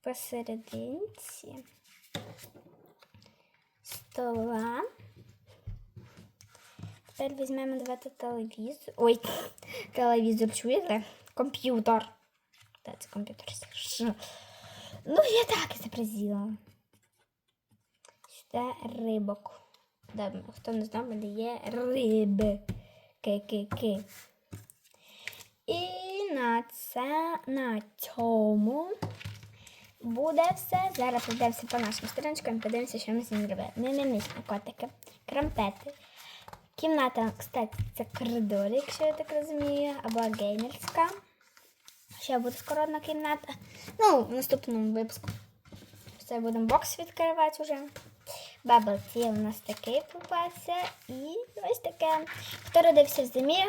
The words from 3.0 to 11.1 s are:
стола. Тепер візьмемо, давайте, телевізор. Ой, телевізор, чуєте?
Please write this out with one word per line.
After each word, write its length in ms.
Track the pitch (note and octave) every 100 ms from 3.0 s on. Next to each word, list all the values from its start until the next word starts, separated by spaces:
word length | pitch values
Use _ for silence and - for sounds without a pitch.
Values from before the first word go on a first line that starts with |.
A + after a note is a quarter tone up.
| _ - - _ _ _ _ _
стола. 1000 | - - - - A#3+ A#3 A3+ A3+ A3+ B3 A4 - - - - - _ - - - - - - - G#2+ _ - - - - - - -
Тепер 280 | - C4+
візьмемо, 440 | C4+ C4+ C4+ C4+ C4
давайте, 320 | B3 B3 C4
телевізор. 840 | _ A#3+ A#3+ A3 - A3 D4 - -
Ой, 240 | A#3 A#3 - - - - - - -
телевізор, 600 | - A#3+ A#3 A3+ A3 A3
чуєте? 520 | - A3+ G4 F4 G#3+ G#3